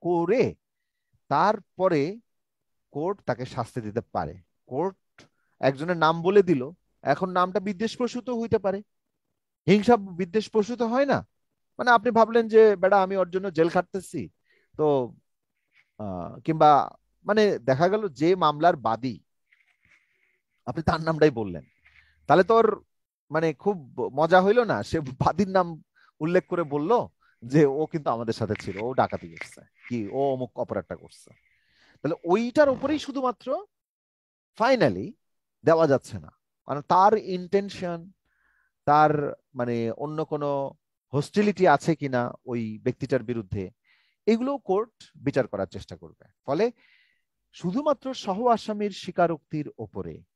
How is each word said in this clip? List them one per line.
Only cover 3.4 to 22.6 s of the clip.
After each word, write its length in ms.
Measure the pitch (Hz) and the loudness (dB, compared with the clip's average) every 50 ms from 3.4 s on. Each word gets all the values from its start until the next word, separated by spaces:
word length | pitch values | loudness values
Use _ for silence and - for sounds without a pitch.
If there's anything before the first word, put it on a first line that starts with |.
| 127 | -8
শাস্তি 340 | - - 131 113 - - 127 107 | -10 -8 -8 -8 -8 -8 -10 -8
দিতে 140 | 104 101 117 - _ - | -8 -6 -6 -6 _ -6
পারে। 180 | 98 82 73 92 92 - _ _ _ _ - | -6 -6 -6 -8 -14 -20 _ _ _ _ -10
কোর্ট 260 | 123 143 170 196 190 _ _ _ _ _ - _ _ _ _ _ _ - | -6 -6 -6 -6 -6 _ _ _ _ _ -20 _ _ _ _ _ _ -2
একজনের 360 | - 135 139 131 156 180 180 | -2 -2 -2 -2 -4 -6 -2
নাম 180 | 165 156 160 165 170 165 | 0 2 0 0 0 0
বলে 140 | 190 202 202 185 185 | 2 4 4 4 4
দিল, 120 | 156 127 123 156 180 _ _ _ _ _ - | 2 0 -2 -6 -12 _ _ _ _ _ -2
এখন 260 | 127 143 - 190 185 180 180 | -2 -2 -2 -2 -2 0 0
নামটা 200 | 180 185 185 208 190 | 0 0 -2 -4 -6
বিদ্বেষপ্রসূত 600 | 208 196 175 226 220 - - 247 226 - 247 - 254 247 226 | -6 -6 -4 -6 -6 -4 -4 -6 -4 -6 -6 -8 -6 -6 -6
হইতে 200 | 226 - 220 208 196 | -4 -2 -2 -2 0
পারে, 140 | 190 190 202 - _ _ _ _ _ _ _ _ _ _ _ _ _ _ _ - | -2 -4 -6 -8 _ _ _ _ _ _ _ _ _ _ _ _ _ _ _ 2
হিংসা 280 | 151 196 208 190 240 240 208 196 190 175 165 | 4 4 4 6 4 4 4 2 -2 -8 -8
বিদ্বেষপ্রসূত 640 | 190 170 180 220 202 - - 220 196 214 247 226 | -6 -4 -4 -4 -4 -2 0 -2 -2 -2 -2 -4
হয় 260 | 240 220 240 269 285 277 | -4 -2 0 0 0 0
না? 60 | 196 104 - _ _ _ _ _ _ _ _ _ _ | 0 -2 -4 _ _ _ _ _ _ _ _ _ _
মানে 120 | - 240 247 233 | -2 2 4 4
আপনি 120 | 226 208 247 220 233 | 4 4 2 4 4
ভাবলেন 260 | 220 220 226 233 226 220 220 | 4 4 4 2 2 4 6
যে 80 | 220 220 214 202 180 | 8 8 8 6 4
বেটা 160 | 185 190 202 196 185 | 2 4 4 4 2
আমি 100 | 190 196 190 | 2 0 -2
ওর 80 | 180 175 175 | -2 -2 -4
জন্য 140 | 190 202 196 151 | -6 -6 -2 0
জেল 120 | 160 165 170 | 2 2 2
খাটতেছি, 520 | - 180 175 _ - 190 - - - 139 90 - _ _ _ _ _ _ _ _ _ | 2 0 -2 _ -6 -12 -10 -10 -10 -10 -10 -10 _ _ _ _ _ _ _ _ _
তো, 100 | - 156 151 143 131 123 110 - _ _ _ _ _ _ _ _ _ _ _ _ _ _ _ _ - | 0 2 2 2 2 0 -4 -8 _ _ _ _ _ _ _ _ _ _ _ _ _ _ _ _ -12
আহ, 320 | 107 98 92 87 85 - - - - | -10 -10 -8 -8 -10 -10 -12 -10 -6
কিংবা 260 | 165 160 156 156 151 147 127 76 - - _ _ _ _ _ - | -4 2 4 6 6 6 6 2 0 -6 _ _ _ _ _ -6
মানে 180 | - 208 220 214 196 147 104 | -2 2 2 2 2 0 0
দেখা 280 | 117 131 131 135 175 190 208 | 0 0 0 2 2 2 2
গেল 100 | 220 220 185 127 110 | 0 -4 -4 -4 -2
যে 100 | 156 170 190 | 0 0 2
মামলার 400 | 185 165 151 147 147 160 175 175 | 2 2 0 2 2 2 2 2
বাদী 400 | 135 113 113 113 113 123 127 101 - _ _ _ _ _ _ _ _ _ _ _ _ _ _ _ _ _ _ _ _ _ _ _ _ _ _ _ _ - | 2 -2 -4 -4 -4 -6 -8 -8 -10 _ _ _ _ _ _ _ _ _ _ _ _ _ _ _ _ _ _ _ _ _ _ _ _ _ _ _ _ -14
আপনি 140 | - 120 165 156 - | -12 -10 -6 -4 -2
তার 120 | 165 160 160 | -2 -2 -2
নামটাই 260 | 160 156 151 156 151 117 117 | -2 0 2 2 2 2 0
বললেন, 240 | 107 95 85 78 - _ _ _ _ _ _ _ _ _ _ _ _ | -6 -6 -8 -12 -14 _ _ _ _ _ _ _ _ _ _ _ _
তাহলে 160 | - 143 180 180 | 4 4 4 6
তো 100 | 202 226 | 4 4
ওর 80 | 226 | 4